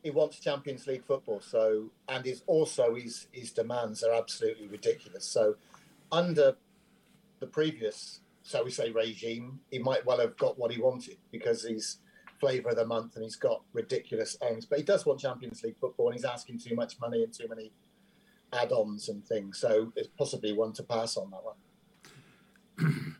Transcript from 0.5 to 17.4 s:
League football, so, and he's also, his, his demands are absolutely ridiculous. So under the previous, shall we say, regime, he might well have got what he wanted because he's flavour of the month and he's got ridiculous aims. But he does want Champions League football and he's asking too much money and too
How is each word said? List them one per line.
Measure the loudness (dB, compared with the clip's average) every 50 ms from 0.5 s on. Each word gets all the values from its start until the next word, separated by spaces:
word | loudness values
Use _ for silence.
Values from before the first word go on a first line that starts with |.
| -2 -2 -4 -8 -8 -6 -4
League | -4 -4 -4 0
football, | 0 -2 0 _ -4 -6 -6
so, | -6 0 2 4 6 6 4 2 0 -4 _ _ _ -6
and | -6 -4 -2
he's | -4 -6 -4 0
also, | 4 4 4 4 4 4 4 4 4 4
his, | 2 -6 -10 -12 -12 -14 _
his | -16 -14 -14 -4
demands | -2 -2 -2 0 -2 -2 -2 -4 -4 0
are | 2 4 4
absolutely | 4 0 -2 -4 0 0 0 0 -2 -10 -14
ridiculous. | -12 -2 0 0 0 0 -6 -16 -14 -10 -10
So | 0 2 4 4 4 4 0 _ _ -20 -20 -20 -20 -20 _ _ 0
under | 2 2 2 4 6 8 8 8 6 4 _ _ _ _ _ _ _ _ _ _ _ _ _ _ _ _
the | -14
previous, | -4 0 2 2 2 0 -2 -4 -4 -4 -6 -14 -16 -16 -20 _ _ _ _ _
shall | -4 -2 -2 -2
we | -2
say, | -2 -2 -2 0
regime, | 2 0 0 0 -4 -6 -6 -4 -4 -4 -6 -10 -12 -16 _ _
he | -6 -2
might | 0 2 0 2 2
well | 2 4 4
have | 4 2 2 0
got | 0 0 2 0
what | -2 -2
he | -2 4
wanted | 2 2 2 2 -10 -14 -18 _ _ _
because | -12 -4 0 0 0 0 0
he's | -6 -6 -4 -6 -8 -10 _ _ _ _ -20 _ -20 _ _
flavour | 0 2 2 0 0 0
of | 2
the | 2 2
month | 0 0 -4 -4 -6 _
and | -10 -10
he's | -10 -6
got | 0 2 2 2 0 -4 _ -6
ridiculous | -6 -2 -2 -2 -4 -2 -2 -2 -2 -2 -4 -4 -4 -2 -2
aims. | -2 -2 -2
But | _ -2 0
he | 4
does | 2 2 4 4
want | 2 0 2
Champions | -2 -6 -6 -6 -10 -12 -12 -6
League | -8 -8 -4 _
football | -6 -4 0 2 2
and | 2 2
he's | 0 -4
asking | -4 -4 -4 -10 -10 -12 -12
too | -6 -4 -2
much | -2 -2 -4 -6 -8
money | -6 -2 2 2
and | 0 0
too | -2 -10